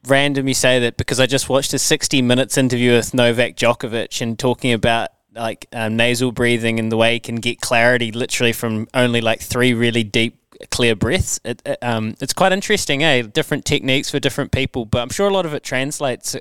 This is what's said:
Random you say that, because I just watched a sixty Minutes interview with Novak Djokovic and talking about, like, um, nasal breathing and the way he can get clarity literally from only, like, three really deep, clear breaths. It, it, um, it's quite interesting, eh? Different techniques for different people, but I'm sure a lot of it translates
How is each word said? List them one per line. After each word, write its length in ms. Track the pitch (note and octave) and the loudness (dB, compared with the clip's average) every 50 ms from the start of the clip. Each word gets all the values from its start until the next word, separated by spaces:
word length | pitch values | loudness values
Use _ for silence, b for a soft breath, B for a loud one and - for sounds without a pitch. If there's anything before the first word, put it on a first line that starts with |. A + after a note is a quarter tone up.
| _ | _
Random 420 | B2+ C3+ C#3 C#3 C#3+ C#3 C#3 C3+ C3+ | 2 2 4 4 2 0 0 0 0
you 60 | B2+ | 0
say 240 | - - C3 B2+ B2+ | 2 2 4 4 4
that, 180 | A#2+ A#2 - | 2 0 -2
because 240 | - - - - A#2+ | -4 -4 -2 2 2
I 60 | C3 | 2
just 240 | B2 C3+ C3 - - | 2 2 -2 0 0
watched 240 | C3 C#3 D#3+ - - | 0 0 0 0 -4
a 40 | C3+ | -2
sixty 440 | - - - - - - - C3+ | 0 0 0 0 0 0 0 2
Minutes 340 | B2+ A#2+ B2 B2 C3+ G2+ - | 2 4 2 2 2 0 0
interview 360 | C#3+ C3 B2 B2 A#2+ B2 B2 | 0 2 2 2 2 4 4
with 200 | A#2+ A#2 A2+ - | 4 4 2 2
Novak 440 | - B2+ A#2+ A#2+ A#2 A#2 B2 F2 - | 2 2 2 4 4 2 0 0 0
Djokovic 680 | - A#2+ A#2 A#2+ - - A2+ A2 A#2 G2 - - - | 0 2 2 2 0 -4 -6 -6 -6 -6 -6 -6 -6
and 160 | B2+ A#2 A2+ - | -4 -6 -4 -2
talking 340 | - B2+ A#2+ - - C3 | 0 -2 0 0 0 0
about, 380 | A#2+ A2 - A#2+ A2+ A#2 G#2 - _ _ _ _ _ | 0 2 2 0 0 0 -2 -6 _ _ _ _ _
like, 320 | A2 A#2 A2+ G#2 _ - _ | -8 -8 -8 -8 _ -14 _
um, 240 | - A#2 A2 A2 A2 | -8 -6 -4 -2 0
nasal 360 | A2+ A#2 A#2+ B2 A#2 C3 B2+ | 2 2 2 2 0 -2 -2
breathing 460 | A2 A2+ A#2+ A#2+ A#2+ A#2 A2+ A#2 A2+ A2+ | 0 0 2 2 2 2 0 0 -2 0
and 120 | A2 A2+ | -2 -2
the 60 | A2+ | 2
way 180 | A2 A2+ A#2 A#2 | 2 2 2 2
he 60 | A#2 | 0
can 160 | - - A#2 | -4 -6 -8
get 240 | A#2 A2 B2 A#2 - | -4 -4 -4 -4 -4
clarity 500 | - - B2+ A#2 A#2 A#2+ B2 A#2+ A#2+ A2+ | -4 0 2 4 4 4 4 2 0 -4
literally 400 | G#2+ A#2+ B2+ - - - B2+ A#2 | -4 -6 -6 -4 -2 0 2 0
from 360 | A2 - - A#2 A2 G#2+ A2 - - | 0 0 -4 -4 -4 -4 -6 -4 0
only, 260 | B2+ B2 B2 A#2 A#2 | 0 2 2 2 2
like, 200 | A2+ A2 A2+ - | 2 0 -2 -2
three 340 | - - - B2 B2 B2+ A#2+ | -4 -6 -2 2 2 2 2
really 300 | A2+ A#2+ A#2 A2 A#2+ A2+ | 2 0 0 0 0 -2
deep, 340 | G#2 - A#2+ A2+ A#2 - _ _ _ _ - - _ | 0 2 0 0 0 -2 _ _ _ _ -20 -12 _
clear 240 | - - A#2+ A#2 A2+ | -2 2 2 2 2
breaths. 460 | F#2 - A2+ D#3 F#3+ - - - - _ | 2 0 0 0 0 0 -2 -6 -6 _
It, 160 | A2 B2 _ _ | -8 -10 _ _
it, 120 | C#3 C#3 - | -8 -8 -4
um, 320 | - A#2+ A#2 A2 A2 A2 - _ | -4 -4 -2 -2 -4 -4 -6 _
it's 120 | - - | -8 -8
quite 200 | - - G3+ F#3+ | -4 -2 0 0
interesting, 500 | F#3 G3 - - G#3+ G3 - - D3 C3+ | 0 -2 0 -2 -2 -2 0 -2 -2 0
eh? 200 | D#3 E3 C#3 B2 | 2 2 2 2
Different 440 | A#2 G#2 - D#3 D3+ - D#3 C3+ - | 0 0 -2 -2 -2 0 -4 -4 -2
techniques 420 | - D3 C#3 - C3 C3 C#3+ - - | -2 -2 0 2 0 0 0 0 -2
for 100 | - C#3+ | -6 -2
different 320 | - C#3 - - C#3 - | -2 -2 -2 -2 -4 -2
people, 340 | - B2+ C3+ B2+ - C3 A#2 | -2 -2 -2 -4 -4 -8 -4
but 160 | G#2+ - B2 | -2 -2 -2
I'm 80 | A#2+ C3 | -2 -4
sure 180 | - - G3+ G3+ | -2 -2 0 0
a 40 | |
lot 120 | G3 F#3+ F3+ | 0 0 -2
of 80 | D#3+ | -4
it 100 | D3 B2 | -6 -8
translates 720 | _ - C3+ B2+ C3+ C#3 D3+ - D3 C3 A#2+ - - - - - | _ -4 -4 -2 -2 -4 -4 -4 -4 -4 -4 -4 -8 -10 -10 -10